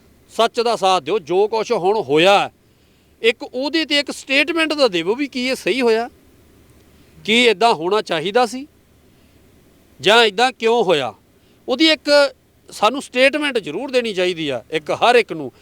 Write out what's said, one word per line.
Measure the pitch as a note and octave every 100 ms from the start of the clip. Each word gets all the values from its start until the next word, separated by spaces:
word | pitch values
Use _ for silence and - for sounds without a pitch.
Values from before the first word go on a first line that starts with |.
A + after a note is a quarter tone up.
| _ _ _ -
ਸੱਚ | A3+ -
ਦਾ | A3+ A3
ਸਾਥ | F#3+ F#3
ਦਿਓ। | C#3 G#3
ਜੋ | D3 F#3 G#3
ਕੁਛ | A3 G#3
ਹੁਣ | G#3+ F3+ A3
ਹੋਇਆ | C3+ D#3 F3+ G3 C3+ - _ _ _ _ _ _
ਇੱਕ | A3+ A#3+
ਉਹਦੇ | D4 B3 C#4+ D#4+
'ਤੇ | D4+ C#4+
ਇੱਕ | C#4+
ਸਟੇਟਮੈਂਟ | - - C4+ D4+ E4 D#4+
ਤਾਂ | D4+ B3+
ਦੇਵੋ | F3 E3 A#3+
ਵੀ | C#4+
ਕੀ | B3+ B3+
ਇਹ | B3+
ਸਹੀ | E3+ B3
ਹੋਇਆ, | A#3+ A3 A#3+ - _ _ _ _ _ _ _ _ _ - G3
ਕੀ | A#3 A#3+
ਇੱਦਾਂ | F#3 A#3
ਹੋਣਾ | E3 E3+ G#3+
ਚਾਹੀਦਾ | G#3+ E3 F3 A3 A#3+
ਸੀ | B3+ D4 _ _ _ _ _ _ _ _ _ _ _ _ -
ਜਾਂ | D3 A#3 A3+
ਇੱਦਾਂ | F#3+ B3+
ਕਿਉਂ | - A3+ A#3+
ਹੋਇਆ, | G3 D3+ A#2+ G2+ _ _ _ _ -
ਉਹਦੀ | B3+ D#4+
ਇੱਕ | D4+ D4 D4 C#4 - _ _ -
ਸਾਨੂੰ | - G#3 C4+
ਸਟੇਟਮੈਂਟ | - B3 C4+ D4 D4 A#3+
ਜ਼ਰੂਰ | D3+ D#3+ C#4
ਦੇਣੀ | B3+ A#3
ਚਾਹੀਦੀ | F3+ F#3 E3 D3+
ਆ | B2 -
ਇੱਕ | D#3+ D#3
ਹਰ | D3 G#3+ B3
ਇੱਕ | G3+
ਨੂੰ। | E3 C3 -